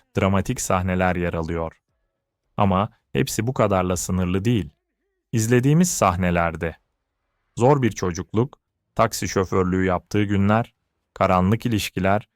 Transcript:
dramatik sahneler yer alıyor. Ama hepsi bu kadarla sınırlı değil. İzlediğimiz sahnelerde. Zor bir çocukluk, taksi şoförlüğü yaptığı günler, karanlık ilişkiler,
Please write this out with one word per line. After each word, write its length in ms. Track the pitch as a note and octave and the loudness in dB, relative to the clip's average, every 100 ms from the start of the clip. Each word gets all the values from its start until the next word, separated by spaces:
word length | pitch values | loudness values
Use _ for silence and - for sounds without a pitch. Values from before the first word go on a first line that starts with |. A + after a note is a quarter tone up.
| _ - | _ 0
dramatik 420 | F#2+ F#2+ F#2 B2+ | 2 2 -2 -6
sahneler 560 | - F#2 F#2 F#2 F2+ F2 | -2 -2 0 0 0 0
yer 180 | F2 | -4
alıyor. 380 | E2+ E2 E2+ D#2+ _ _ _ _ _ _ _ _ - | -4 -6 -6 -8 _ _ _ _ _ _ _ _ 0
Ama 340 | G#2 F#2 G#2+ _ _ | 2 4 0 _ _
hepsi 340 | C3+ C3+ - A2 | -2 -2 -2 -4
bu 80 | |
kadarla 420 | C3 G#2+ F#2+ F#2 F#2 | 0 2 2 0 -2
sınırlı 480 | - F#2 F2+ F#2+ | -2 -2 -2 -2
değil. 260 | A2 A#2 D2 _ _ _ _ _ - | 0 -2 -4 _ _ _ _ _ -6
İzlediğimiz 580 | A2+ A2 B2 C3+ D#3 F3+ | -4 2 2 4 2 2
sahnelerde. 840 | - G2+ F2 F2+ F2 E2+ D#2+ E2 - _ _ _ _ _ _ _ - | 2 0 2 0 0 0 -2 -8 -8 _ _ _ _ _ _ _ 0
Zor 240 | B2+ D3 | 2 4
bir 100 | A#2 | 0
çocukluk, 680 | - F#2 F2 - G#2+ B2+ - _ _ _ | -2 -6 -6 -4 -2 -4 -6 _ _ _
taksi 340 | - A2+ - - | -2 -2 -2 -4
şoförlüğü 560 | G2 F#2 G2 F2+ F#2 | -2 -2 0 0 0
yaptığı 400 | F#2 F2+ - G#2 | 0 -2 -2 -2
günler, 500 | G2+ G2 G2 A2 A#2 _ _ _ _ | 0 0 2 0 -2 _ _ _ _
karanlık 520 | - F#2+ F#2 F#2 A2+ A#2+ | -2 2 4 2 0 0
ilişkiler, 600 | G#2+ - - F#2+ G#2 - | -2 -4 -2 0 -2 -4